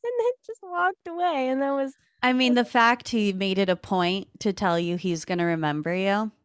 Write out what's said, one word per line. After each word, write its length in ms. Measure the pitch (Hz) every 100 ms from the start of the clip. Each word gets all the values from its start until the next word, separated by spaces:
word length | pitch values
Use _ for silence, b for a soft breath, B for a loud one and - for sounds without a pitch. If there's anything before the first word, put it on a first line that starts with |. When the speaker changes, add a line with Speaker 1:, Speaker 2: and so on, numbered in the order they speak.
| 480
Speaker 1:
and 100 | 480
then 120 | 466 508 -
just 140 | 453
walked 440 | 381 349 359 381 -
away. 400 | 339 359 302 254
And 120 | 262
that 100 | 277
was 220 | 277 269 - _ _
Speaker 2:
I 80 | 247
mean, 200 | 254 254 247
Speaker 1:
that 80 | 240
Speaker 2:
the 40 |
fact 400 | 247 226 240 -
he 240 | 233 208
made 240 | 190 196 190
it 100 | 190
a 60 | 180
point 520 | - 190 175 190 - -
to 140 | 214
tell 260 | 190 202 170
you 160 | 170 175
he's 280 | 185 165 -
gonna 200 | 180 170
remember 480 | 165 151 147 156
you. 380 | 180 190 202 214 _